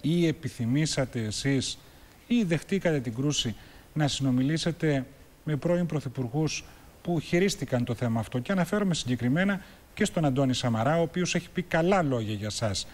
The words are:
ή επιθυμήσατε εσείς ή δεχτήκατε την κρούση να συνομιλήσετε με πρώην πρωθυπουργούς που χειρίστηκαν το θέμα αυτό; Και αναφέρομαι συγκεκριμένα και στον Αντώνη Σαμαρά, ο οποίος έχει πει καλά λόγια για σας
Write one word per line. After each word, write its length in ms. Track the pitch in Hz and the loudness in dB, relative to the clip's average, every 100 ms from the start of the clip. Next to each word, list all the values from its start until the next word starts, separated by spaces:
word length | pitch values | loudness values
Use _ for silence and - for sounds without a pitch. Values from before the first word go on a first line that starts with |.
ή 260 | 147 175 165 | 0 2 2
επιθυμήσατε 920 | - 127 - 113 143 156 - 127 120 107 | 0 -8 -4 0 2 2 0 -2 -2 -4
εσείς 520 | - 139 135 - - - - - - - | -2 0 0 0 -8 -16 -20 -20 -18 -2
ή 160 | 240 | 0
δεχτήκατε 560 | 175 165 - 196 175 147 | 2 -2 0 0 2 0
την 140 | 120 113 | -2 -2
κρούση 400 | 147 135 117 101 - - - | -2 0 -4 -6 -14 -20 -8
να 140 | 151 143 | -2 0
συνομιλήσετε 960 | - 135 127 135 160 170 147 156 135 127 - - - | 2 2 2 2 0 -2 0 0 0 -2 -16 -20 -12
με 120 | 156 143 | -4 -2
πρώην 300 | 170 175 170 | 0 2 0
πρωθυπουργούς 800 | 151 127 131 120 147 151 - - - - - | -2 -4 -6 -4 0 -2 -2 -12 -20 -20 -10
που 180 | 175 165 | -2 -2
χειρίστηκαν 640 | - 175 196 - 131 123 | 2 2 2 0 -2 -2
το 100 | 120 | 0
θέμα 260 | 113 120 113 | -2 0 0
αυτό; 200 | 107 127 | -2 -4
Και 120 | 120 | -2
αναφέρομαι 420 | 190 165 208 196 | 0 2 0 0
συγκεκριμένα 680 | 156 120 123 123 156 202 190 - - - | 0 -2 0 2 2 2 0 -6 -20 -16
και 120 | - 208 | -2 0
στον 200 | 175 147 | 2 2
Αντώνη 280 | 131 131 | 2 2
Σαμαρά, 440 | 123 123 110 127 170 | 2 0 2 2 2
ο 40 | |
οποίος 340 | 165 180 170 175 | 2 0 0 -2
έχει 140 | - | -2
πει 80 | 190 | -6
καλά 400 | - 165 175 196 | 0 2 4 4
λόγια 320 | 147 123 107 | 4 0 -2
για 160 | 104 107 | -4 -4
σας 380 | - 110 95 - | -2 -2 -2 -6